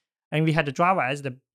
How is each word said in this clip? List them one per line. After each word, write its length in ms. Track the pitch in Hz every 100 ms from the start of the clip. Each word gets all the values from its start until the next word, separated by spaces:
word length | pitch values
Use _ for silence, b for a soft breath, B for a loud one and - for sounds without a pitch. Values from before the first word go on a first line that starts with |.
| _ _ -
and 140 | 151
we 80 | 160
had 140 | 156 147
the 60 |
Java 280 | 131 175 190
as 180 | 127 143
the, 140 | 139 127 _